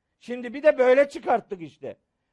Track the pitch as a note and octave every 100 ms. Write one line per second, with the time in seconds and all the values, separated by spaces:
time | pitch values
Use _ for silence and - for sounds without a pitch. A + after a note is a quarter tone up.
0 | _ _ - B3 A#3+ C#4 D4+ D4 B3+ C4
1 | C#4+ D#4+ - A#3 - F#3 D#3 _ B2 -
2 | _ _ _